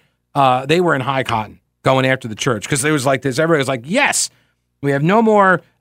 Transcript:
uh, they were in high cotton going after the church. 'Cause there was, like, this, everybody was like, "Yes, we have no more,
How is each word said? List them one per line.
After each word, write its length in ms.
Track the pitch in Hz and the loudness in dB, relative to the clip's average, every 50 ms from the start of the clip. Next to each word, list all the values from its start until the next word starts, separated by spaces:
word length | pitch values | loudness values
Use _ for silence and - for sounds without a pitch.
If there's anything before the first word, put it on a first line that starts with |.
| _ _ _ _ _ _ - | _ _ _ _ _ _ 0
uh, 320 | 139 135 131 127 127 135 | 2 2 2 2 0 0
they 140 | 135 160 180 | 0 0 0
were 160 | 180 165 143 | 2 0 0
in 60 | 135 | 0
high 220 | 120 135 135 135 123 | -2 -2 -2 -4 -2
cotton 360 | - 120 110 107 95 85 _ _ _ _ _ - | -2 -4 -4 -6 -8 -14 _ _ _ _ _ 0
going 220 | 135 135 131 131 | 0 2 2 2
after 240 | 131 131 131 - 113 | 0 0 -2 -4 -10
the 60 | 107 | -8
church. 340 | - - 139 117 104 - - | -4 -2 -2 -2 -2 -4 -4
'Cause 120 | 151 127 | -4 -2
there 120 | 139 151 156 | 0 0 0
was, 120 | 143 120 | 0 0
like, 160 | 139 135 - | 0 0 0
this, 160 | - 139 117 | -2 -4 -2
everybody 220 | 156 160 165 165 143 | -2 0 0 2 0
was 80 | 131 | 0
like, 160 | 139 135 117 113 | -2 -4 -6 -6
"Yes, 460 | 147 196 269 277 - - - - - _ _ _ _ _ _ _ _ _ - | -4 -2 0 0 0 0 -2 -4 -6 _ _ _ _ _ _ _ _ _ -6
we 100 | 139 143 | -4 -2
have 120 | 139 139 151 | -2 0 0
no 180 | 175 202 233 | 2 2 2
more, 400 | 226 220 214 202 196 190 180 160 _ _ _ _ | 2 4 4 4 4 4 2 0 _ _ _ _